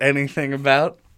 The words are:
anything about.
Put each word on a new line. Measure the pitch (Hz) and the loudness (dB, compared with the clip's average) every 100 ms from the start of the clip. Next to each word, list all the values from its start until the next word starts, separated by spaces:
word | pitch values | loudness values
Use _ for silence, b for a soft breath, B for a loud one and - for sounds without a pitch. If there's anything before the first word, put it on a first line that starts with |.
anything | 135 143 139 151 139 | 0 0 -2 -6 -6
about. | 139 139 139 170 - _ | -2 2 2 2 -4 _